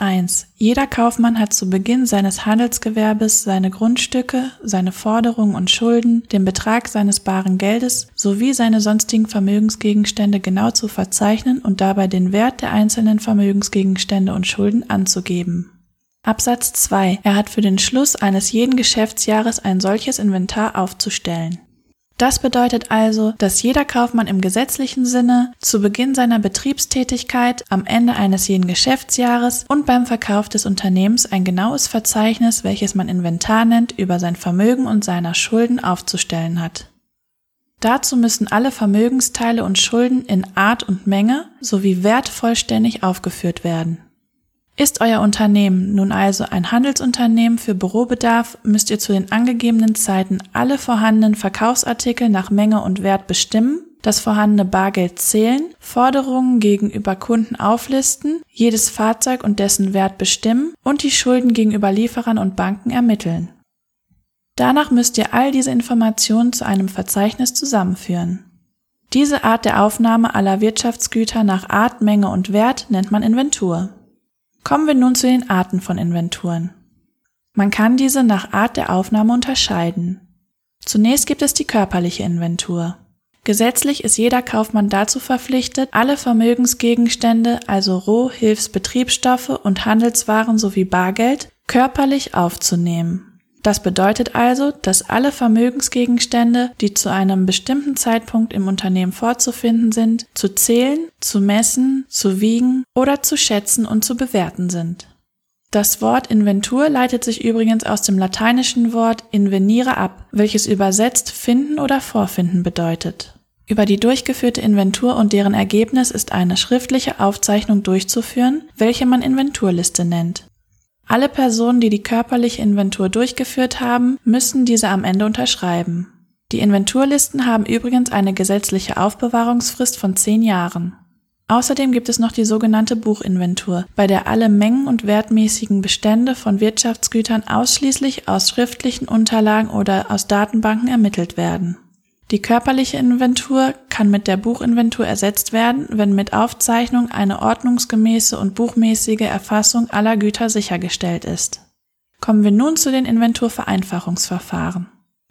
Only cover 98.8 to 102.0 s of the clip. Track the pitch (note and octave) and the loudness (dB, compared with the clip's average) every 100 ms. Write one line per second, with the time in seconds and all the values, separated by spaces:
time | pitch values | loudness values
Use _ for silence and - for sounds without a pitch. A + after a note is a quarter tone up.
98.8 | F#3+ F#3 F#3 - A#3 A#3+ B3 A#3+ A#3 A#3 | -2 0 -2 -2 -4 -2 -4 -2 0 2
99.8 | A#3 A3 A3+ A3+ - - G3 F#3+ - A#3 | 2 2 0 0 -4 -4 -4 0 0 2
100.8 | B3+ D4+ E4 _ - G#3 G3 G#3 A3+ - | 2 -2 -6 _ -4 0 2 2 0 0
101.8 | C4 C4+ | 0 0